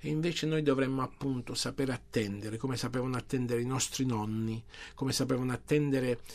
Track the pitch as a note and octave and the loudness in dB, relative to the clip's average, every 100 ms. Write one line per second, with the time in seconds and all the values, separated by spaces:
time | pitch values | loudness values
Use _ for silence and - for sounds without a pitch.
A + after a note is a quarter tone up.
0 | D3+ D3+ E3+ D#3+ D#3 D#3 D3 C3 C3 C3+ | -2 0 0 0 2 4 4 4 4 2
1 | B2+ - C#3 B2+ A#2+ A#2+ B2 A#2+ C3+ B2 | -2 -2 -2 -2 -2 -4 -2 0 0 -2
2 | - A#2+ G#2 G2+ G#2+ A2 C3+ A#2+ B2 B2 | -2 0 0 -2 -4 -4 -2 -2 -2 -2
3 | B2+ B2+ - C3 B2 A#2+ B2 C3 - - | 0 -2 -2 -2 2 0 0 0 -2 0
4 | C3 A2+ G#2+ A2 A2+ A2+ - - - - | 0 0 0 0 0 -2 -8 -14 -14 -4
5 | C3+ B2+ B2+ B2+ B2+ B2 - D3+ D3 C3+ | -2 0 2 2 0 -2 2 2 4 2
6 | B2+ A#2 - | 2 0 -6